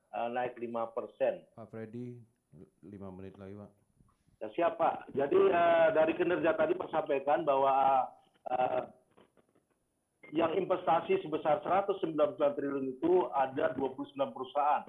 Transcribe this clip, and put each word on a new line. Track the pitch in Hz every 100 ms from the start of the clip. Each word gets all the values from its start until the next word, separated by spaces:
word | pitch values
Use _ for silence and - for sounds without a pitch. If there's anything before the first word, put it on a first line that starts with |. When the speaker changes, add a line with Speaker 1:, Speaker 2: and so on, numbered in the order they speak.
| _ 113
Speaker 1:
eh, | 117
naik | 123 123 123
lima | 117 117 113
persen. | - 107 - 127 - -
Speaker 2:
Pak | - 107
Freddy, | 113 110 117 123 120 113 _ _ 80 - _
lima | 87 101 98
menit | 92 95 92
lagi, | 95
Pak. | 101 101 _ _ _ _ _ _ _
Speaker 1:
Ya, | 107 -
siap, | 170 -
Pak. | 156 123 -
Jadi, | 131 143 190 196
eh, | 170 170 165 160
dari | 156 160 160
kinerja | 175 170 160 156
tadi, | 160
Pak, | - -
sampaikan | 160 147 139 139 156 156
bahwa, | 135 135 135 135 131 127 - _ _ -
eh, | 127 127 127 120 - _ _ _ _ _ _ _ _ _ _ _ _ -
yang | 151 165 160
investasi | 180 180 175 165 175 190
sebesar | 160 151 156 147
seratus | 156 185 196 185
sembilan | 165 151 147
puluh | 156
sembilan | 143 143
triliun | 139 139 131 127
itu | 165 180 160
ada | 135 131 131 160 139
dua | 135
puluh | 135 139
sembilan | 139 131
perusahaan, | 123 127 143 143 131